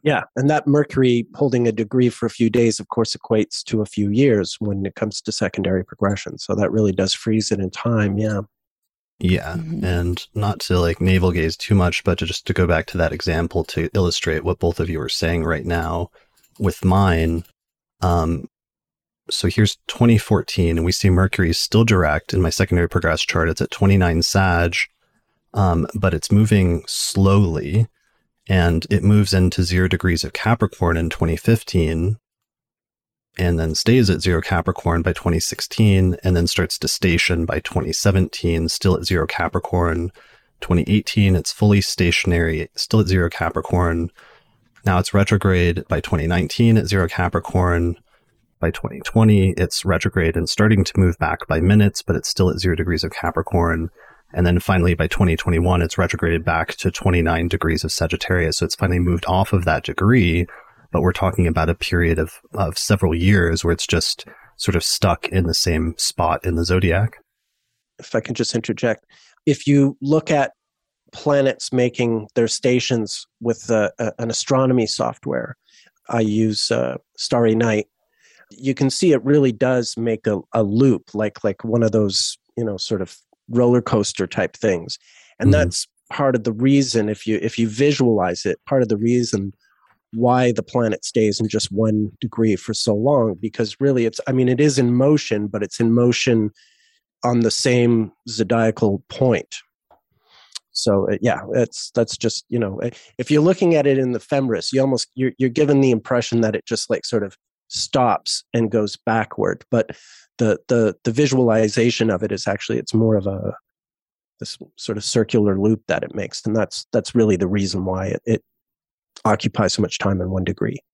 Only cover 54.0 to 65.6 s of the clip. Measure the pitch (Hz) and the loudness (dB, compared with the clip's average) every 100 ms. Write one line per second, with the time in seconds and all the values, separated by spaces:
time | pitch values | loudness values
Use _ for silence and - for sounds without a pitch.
54 | - _ _ - 87 87 - 95 87 85 | -20 _ _ 0 2 2 2 2 2 2
55 | 78 - 95 82 - 85 90 90 85 - | -2 2 2 2 0 0 2 2 0 -2
56 | 90 - 85 82 82 82 80 - 95 - | -2 -2 -2 -2 0 -2 -4 -4 -4 -2
57 | 101 90 80 82 85 - 82 78 80 - | 0 2 2 0 -2 -2 -2 -2 -4 -4
58 | 85 87 - 90 80 - 82 - 92 90 | -4 -4 -2 0 0 -2 -4 -2 -2 0
59 | 87 87 - 92 98 98 85 78 - - | 0 -2 0 0 2 0 0 -2 -4 0
60 | 98 123 90 82 87 - - _ _ 85 | 4 4 4 2 -2 -8 -20 _ _ 0
61 | 85 - 95 - 87 82 80 85 - 87 | 0 0 -2 0 0 0 0 -2 -2 0
62 | 85 80 78 - _ - 90 - - 101 | 2 0 -2 -6 _ -4 -4 -4 -2 0
63 | 90 85 90 101 85 82 85 85 - 85 | 2 2 2 4 2 0 0 -2 0 -2
64 | - - - - - _ - 90 - - | -2 -6 -12 -20 -20 _ -2 -2 -2 0
65 | 98 87 - 92 85 80 | 0 0 -2 -2 0 0